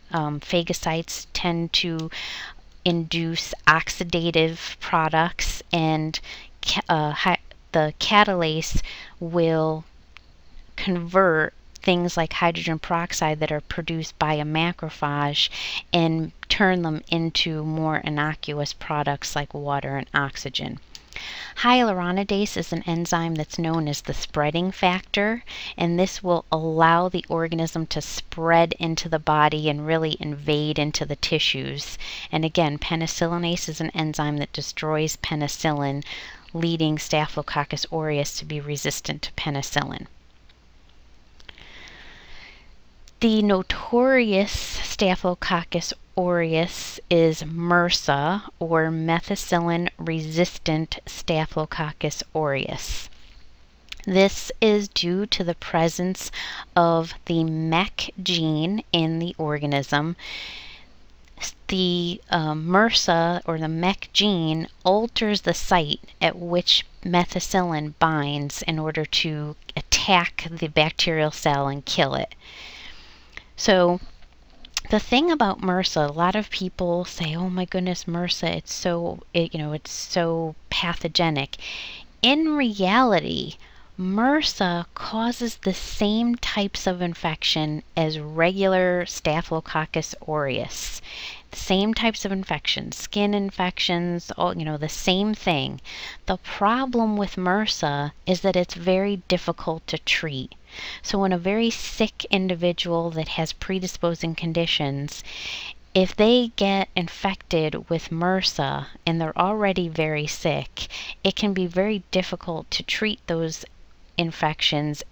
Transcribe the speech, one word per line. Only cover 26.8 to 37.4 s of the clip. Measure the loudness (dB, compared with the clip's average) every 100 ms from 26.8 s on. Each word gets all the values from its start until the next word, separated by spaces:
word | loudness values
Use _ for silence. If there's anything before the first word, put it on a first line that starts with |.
| 6 6 2
the | -2 -2
organism | -2 0 -2 -2 -2 -4
to | -4
spread | -6 -8 -8 -2 4 6 6 2
into | -2 -2 -2
the | -2
body | 2 4 4 4 0
and | 0 0
really | 0 0 -2
invade | -6 -6 0 0 0 0
into | -2 -2 -4
the | -4
tissues. | -2 0 0 -2 -4 -8 -10 -10 -10 -10 -4
And | -2
again, | 0 2 2 0
penicillinase | -2 -2 -2 0 0 0 -2 -2 -4
is | -4
an | -4
enzyme | -2 -4 -2 -2 -2
that | -4
destroys | -6 -8 -6 -2 0 0 -4
penicillin, | -4 -2 -2 0 0 0 0 -2 -6 -12 -14 -18 -10
leading | -4 0 2 2 0
Staphylococcus | 0 0 0 -4